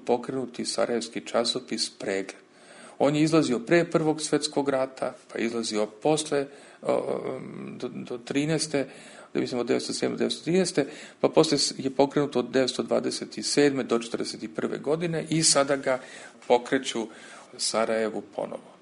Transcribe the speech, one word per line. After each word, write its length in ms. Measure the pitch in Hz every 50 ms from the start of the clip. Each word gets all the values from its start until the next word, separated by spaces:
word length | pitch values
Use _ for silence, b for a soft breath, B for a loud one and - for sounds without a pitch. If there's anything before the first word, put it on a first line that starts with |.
| -
pokrenuti 600 | - 120 120 120 - 131 135 123 - - - 107
sarajevski 560 | - - - 110 120 120 117 113 - - 101
časopis 680 | - - - 113 117 117 - 127 - - 113 113 - -
Pregled. 520 | - - - - 95 98 95 - - - - B B B B B B B B B B B
On 160 | 123 139 151
je 60 | 151
izlazio 380 | 156 156 160 160 143 123 123 110
pre 260 | - - 170 170 165
Prvog 360 | 170 - 165 160 156 147 151
svetskog 480 | - - 156 143 147 - - 147 139 139
rata, 440 | 135 131 131 135 - - 139 127 131 - - - -
pa 60 | -
izlazio 460 | 110 117 117 117 110 110 110 104 107
posle, 600 | 107 - - - 147 156 151 156 - 147 143 139 139 B B B B B B
o, 380 | B 131 127 127 127 135 131 131 131 131 131 127 - - - - 135 135 - -
do, 100 | 127 120 113
do 240 | 98 98 - 123 117
trinaeste, 720 | - - - 139 147 156 160 147 151 - - 139 127 131 B B B B B B B B B
da 60 | 131
mislim 200 | 127 127 127 123
od 80 | 120 120
devetsto 260 | 127 123 127 - 117
sedme 220 | - 127 123 117
do 40 | 113
devetsto 240 | 117 117 - - -
trinaeste, 420 | 156 175 190 180 170 - 156 135 B B B B B B B
pa 100 | - 139
posle 280 | - 170 156 156 143 143
s-, 160 | - - - -
je 120 | 131 135
pokrenut 460 | 135 - 143 139 - 147 143 139 -
od 140 | 123 120 117
devetsto 320 | 131 131 131 123 - - 117
dvadeset 600 | 117 117 117 123 127 123 - 120 98 - 160 156
sedme 380 | - - 147 143 143 139 135 120
do 160 | - 117 117
četrdeset 560 | 117 - - - - - - 107 - 110 -
prve 220 | - - 117 - -
godine 480 | - - 156 165 175 165 165 160 151 165
i 140 | 151 160 156
sada 320 | - - 143 139 139 143
ga 240 | 135 135 135 127 123 B B B B B B B B - -
pokreću 540 | 123 120 120 - 143 131 131 - - 117
u 60 | 110 113 B B B B B B B B B 120
Sarajevu 640 | - - - 110 113 113 110 110 110 107 - 104 101 - -
ponovo. 380 | - 101 101 - - - - - -